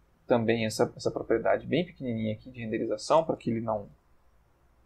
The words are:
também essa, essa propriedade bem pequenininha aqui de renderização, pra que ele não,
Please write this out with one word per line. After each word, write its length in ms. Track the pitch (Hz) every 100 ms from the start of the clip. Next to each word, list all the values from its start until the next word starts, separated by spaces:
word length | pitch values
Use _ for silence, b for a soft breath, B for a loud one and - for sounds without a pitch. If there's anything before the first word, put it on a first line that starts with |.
| _ _ -
também 400 | 120 110 117 110
essa, 260 | - 120 -
essa 140 | 113
propriedade 560 | 107 98 113 110 107 117
bem 200 | 131 175
pequenininha 480 | - 131 113 110
aqui 160 | 110 127
de 80 | 123
renderização, 600 | 110 113 113 107 - 151
pra 140 | 160 -
que 120 | -
ele 120 | 113
não, 280 | 113 107 101 - _ _ _ _ _ _ _ _